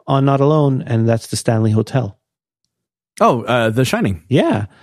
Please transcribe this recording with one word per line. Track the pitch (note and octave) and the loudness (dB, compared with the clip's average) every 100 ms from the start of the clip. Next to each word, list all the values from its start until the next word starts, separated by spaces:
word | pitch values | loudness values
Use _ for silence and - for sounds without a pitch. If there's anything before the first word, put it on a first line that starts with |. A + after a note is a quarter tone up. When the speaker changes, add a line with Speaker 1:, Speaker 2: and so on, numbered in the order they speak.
| - | -4
Speaker 1:
on | C3+ | 0
Not | C#3 C#3 | 2 2
Alone, | C#3 D#3 C#3+ C3 | 2 2 2 0
and | - A2+ A2+ | -2 0 0
that's | A2+ - | -2 -4
the | - | -6
Stanley | - A2+ A2 | -2 0 2
Hotel. | G#2+ - C3+ G#2+ - _ _ _ _ _ _ _ _ _ - | 0 -2 -4 -4 -10 _ _ _ _ _ _ _ _ _ -2
Speaker 2:
Oh, | G#3+ B2+ | 0 0
uh, | A2 A#2+ A2+ | 0 0 0
The | A2+ | 0
Shining. | B2+ A3 D3+ F2+ - | 0 0 -2 -4 -2
Speaker 1:
Yeah. | C3+ E4+ G#2+ G#2 _ | 0 2 -2 -6 _